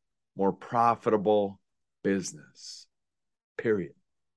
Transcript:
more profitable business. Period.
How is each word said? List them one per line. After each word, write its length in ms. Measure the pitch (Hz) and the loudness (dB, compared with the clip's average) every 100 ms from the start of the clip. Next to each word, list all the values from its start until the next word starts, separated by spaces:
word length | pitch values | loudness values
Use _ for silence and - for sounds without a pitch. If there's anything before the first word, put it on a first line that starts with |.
| _ _ _ - | _ _ _ -2
more 160 | 98 | -2
profitable 1080 | 92 - 123 117 113 120 107 98 104 101 98 _ _ _ _ | -2 -4 0 2 2 2 2 4 2 0 -6 _ _ _ _
business. 800 | 101 98 85 - - - - - - _ _ _ _ _ _ - | -2 -2 -4 -12 -20 -20 -20 -20 -20 _ _ _ _ _ _ -6
Period. 360 | 120 104 82 - _ _ _ | 0 0 -2 -10 _ _ _